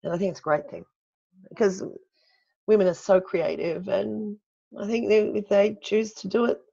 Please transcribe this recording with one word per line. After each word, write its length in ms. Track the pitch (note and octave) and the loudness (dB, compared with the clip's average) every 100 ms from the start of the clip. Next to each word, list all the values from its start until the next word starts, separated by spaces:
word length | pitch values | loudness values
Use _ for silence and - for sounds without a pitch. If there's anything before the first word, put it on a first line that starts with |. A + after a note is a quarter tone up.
And 80 | - | -6
I 60 | E3+ | -4
think 120 | G3 | -4
it's 100 | D#3+ | -4
a 20 | |
great 260 | D#3+ D3 - | -2 -2 -2
thing 140 | E2+ - _ _ _ _ _ F#3 | -16 -18 _ _ _ _ _ -20
because 340 | - G#3 F#3 - - _ _ _ _ _ _ - | 0 0 0 -10 -14 _ _ _ _ _ _ 2
women 200 | G#3+ F#3 | 4 4
are 80 | |
so 260 | E3+ - F#3 | 0 2 2
creative, 680 | F#3 F3+ D#3+ D#3+ D#3+ E3 F#3+ | 4 -2 -2 -2 -4 -4 -2
and 480 | F#3+ G#3+ G#3+ G#3+ G#3 _ _ _ A3 | -2 -2 -6 -8 -10 _ _ _ -10
I 80 | G#3 | -4
think 220 | A#3 G#3 | -2 2
they, 140 | G#3+ G#3+ | 2 4
if 180 | G#3+ G3+ | -2 2
they 280 | G3+ G#3 G#3+ | 4 4 0
choose 300 | - G#3+ A3 | -2 -2 -2
to 140 | - F#3+ | -8 -4
do 160 | A3+ | 0
it 160 | A#3+ - _ | 0 -2 _